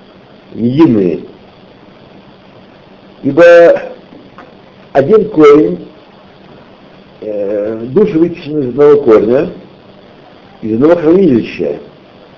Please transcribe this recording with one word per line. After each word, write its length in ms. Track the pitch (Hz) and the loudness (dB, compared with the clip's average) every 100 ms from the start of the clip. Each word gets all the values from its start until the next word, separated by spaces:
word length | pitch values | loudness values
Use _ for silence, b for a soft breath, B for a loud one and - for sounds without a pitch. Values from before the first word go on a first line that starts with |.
| _ _ _ - _ | _ _ _ -20 _
единые. 680 | 107 117 139 156 110 90 78 - - - _ - - - - - 190 - - - - - - _ - - - | -8 -4 2 2 2 -2 -6 -12 -20 -20 _ -20 -20 -20 -20 -20 -20 -20 -20 -20 -20 -20 -20 _ -20 -20 -12
Ибо 200 | 135 143 170 170 170 - - - - - - - - - - _ _ | -4 4 6 6 4 0 -8 -20 -20 -20 -20 -20 -20 -20 -20 _ _
один 360 | 139 - - 180 | -4 0 0 0
корень 580 | 156 147 147 180 180 - - - - - - - - - - - - _ - | 2 4 6 2 -4 -14 -20 -20 -20 -20 -20 -20 -20 -20 -20 -20 -20 _ -16
Э, 560 | 107 104 98 104 104 113 120 | -12 -8 -6 -6 -6 -8 -6
души 260 | 131 214 160 | -2 -2 -2
вытащены 440 | 170 - 143 151 | -4 -6 -10 -8
из 80 | 127 | -6
одного 340 | 120 147 143 | 0 2 2
корня, 460 | 123 107 101 131 180 - - - - - - - - - - - | 2 2 2 -2 -4 -10 -20 -20 -20 -20 -20 -20 -20 -20 -20 -14
из 120 | 110 | -8
одного 220 | 113 151 175 | -2 0 0
хранилища. 840 | 156 180 180 117 90 - 76 71 - - _ _ - | 2 2 2 0 -4 -8 -8 -10 -16 -20 _ _ -20